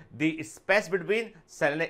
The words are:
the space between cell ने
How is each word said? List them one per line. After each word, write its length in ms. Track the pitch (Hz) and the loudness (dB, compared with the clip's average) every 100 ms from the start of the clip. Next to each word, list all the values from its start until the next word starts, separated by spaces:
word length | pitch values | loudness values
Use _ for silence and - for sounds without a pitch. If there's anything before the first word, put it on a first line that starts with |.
| - | -14
the 140 | 113 160 160 | -2 -2 -2
space 440 | 151 - - 196 165 | -10 -6 2 2 2
between 360 | 185 165 220 226 - - | -2 0 -2 -2 -10 -14
cell 260 | - 151 | -2 0
ने 80 | 151 | 0